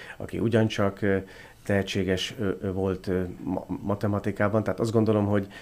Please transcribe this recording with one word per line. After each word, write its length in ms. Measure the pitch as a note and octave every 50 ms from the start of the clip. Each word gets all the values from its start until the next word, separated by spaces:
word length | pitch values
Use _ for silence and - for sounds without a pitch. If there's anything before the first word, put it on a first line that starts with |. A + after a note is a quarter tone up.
| - - - -
aki 220 | G2+ - - F2
ugyancsak, 600 | F#2 A2+ G#2+ A2+ A2 G#2+ - - G#2 G2 G2 -
ö, 160 | - G2+ G2 F#2+ F#2+ - - - - - - - -
tehetséges, 680 | - G2+ G2 F#2+ F#2+ - G2+ F#2+ F#2 F#2 F2+ - - - -
ö, 120 | A2 F#2+ - -
ö, 100 | - G2 F#2
volt, 340 | G2 F#2+ F#2+ F#2 F2+ - G2+
ö, 160 | F#2 F#2 F#2 F2 - - -
ma-, 220 | - F#2 - - -
matematikában. 960 | F2+ - - G2 G2+ G#2 - G#2+ G2+ G2+ G2 A2+ F#2+ - G#2 G2+ G2+ A2 G2+
Tehát 160 | - F#2 -
azt 120 | C3 A2+
gondolom, 340 | G#2+ A2+ A2+ G#2 A2 G#2+ G#2
hogy, 220 | G2+ G#2 G#2 G2 G2 - -